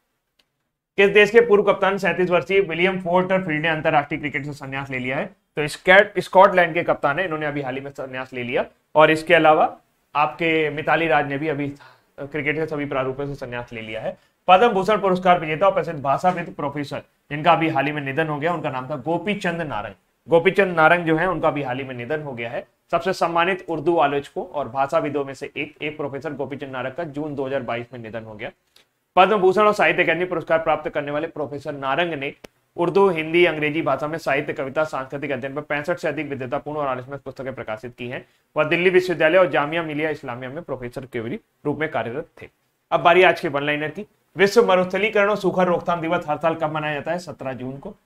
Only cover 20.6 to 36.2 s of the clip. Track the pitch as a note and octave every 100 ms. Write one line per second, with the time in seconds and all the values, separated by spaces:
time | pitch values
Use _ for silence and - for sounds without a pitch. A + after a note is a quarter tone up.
20.6 | F#3+ E3+ D#3 F3 D#3+ D#3+ F#3 E3 D#3+ C#3+
21.6 | C3+ B2+ C3 B2 A#2 D#3 D3 A#2+ A#2 D3
22.6 | - _ _ E3+ F#3+ F#3 E3+ E3+ E3+ F#3
23.6 | - D#3+ D3 E3+ C#3+ C#3+ C#3 - F#3 D3
24.6 | B2+ C3 C#3 E3 D3+ C#3+ C3+ C3+ C#3+ C#3
25.6 | D3 - D3 D3+ C#3+ C3+ D#3 C3+ C3 C#3
26.6 | C#3 C3 B2+ C3 E3+ C#3+ D3+ C#3 C3+ C#3
27.6 | A#2+ A#2+ A#2+ B2+ A2 A2+ A2 G#2+ B2 -
28.6 | _ _ _ _ _ - F#3+ G#3+ F#3 F#3+
29.6 | G#3+ G#3 D#3+ E3 E3 E3 F3+ F3 D3 D#3+
30.6 | D#3+ D3+ E3+ D#3 C#3+ D3 E3 D3+ C3+ C#3
31.6 | D3+ C#3+ C3+ C#3+ F3 D3+ C3+ - - _
32.6 | _ - F3 E3+ G3 D#3+ D#3+ E3+ F3 D#3
33.6 | D3+ D3+ D3 C3+ D3+ D#3+ D#3+ C#3+ D3+ D3+
34.6 | C3+ C3+ D#3 C#3+ C3+ C#3+ C#3 C3+ C3+ C#3
35.6 | C#3+ D3 D3 F3 E3 C#3+